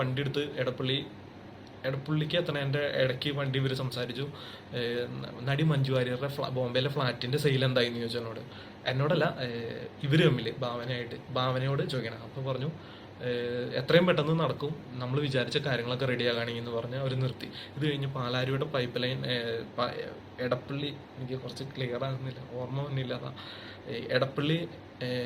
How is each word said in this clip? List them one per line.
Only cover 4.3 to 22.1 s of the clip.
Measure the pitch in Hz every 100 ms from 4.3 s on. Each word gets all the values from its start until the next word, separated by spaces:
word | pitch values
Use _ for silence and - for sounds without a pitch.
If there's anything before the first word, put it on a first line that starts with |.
| - - - - 123
ഏ, | 117 120 123 131 131 110 127
നടി | 143 160
മഞ്ജു | 139 135 131
വാര്യരുടെ | 123 123 139 147
ഫ്ലാ-, | 131 127
ബോംബെയിലെ | 123 127 139 143
ഫ്ലാറ്റിൻ്റെ | 127 - 123 139
സെയിൽ | 147 135 131
എന്തായെന്ന് | 127 120 120
ചോദിച്ചു | 117 117
എന്നോട്. | 113 113 - - - - -
എന്നോടല്ല, | 131 147 170 160 - 123
ഏ, | 117 120 120 - - 139
ഇവർ | 143 160
തമ്മിൽ, | 123 113 -
ഭാവനയായിട്ട്, | 123 120 120 123 110 131 - 127
ഭാവനയോട് | 131 127 135 139 131
ചോദിക്കണം. | 131 113 113 113
അപ്പോൾ | 139 131
പറഞ്ഞു, | 127 147 - - - - - 123
ഏ, | 120 120 123 123 127
"എത്രയും | 131 170 180
പെട്ടെന്ന് | 160 147 165
നടക്കും, | 147 120 143 160 - 127
നമ്മൾ | 123 139 147
വിചാരിച്ച | 131 123 147 147
കാര്യങ്ങളൊക്കെ | 117 120 123 131
റെഡിയാകുകയാണെങ്കിൽ" | 120 120 117 120 117
എന്ന് | 120 117
പറഞ്ഞ് | 120 131
അവർ | 135 127
നിർത്തി. | 127 - - - - 139
ഇത് | 151
കഴിഞ്ഞ് | 139 135 135
പാലാരിയുടെ | 123 127 131 135 151
പൈപ്പ് | 135 123 123
ലൈൻ, | 127 135 131 123
ഏ, | 117 117 - -
പ-, | 123 - - - - - 123
എടപ്പള്ളി, | 127 - 139 147 135 - 135
എനിക്ക് | 127 127
കുറച്ച് | 127 - 135 131
ക്ലിയർ | 123 120
ആകുന്നില്ല, | 135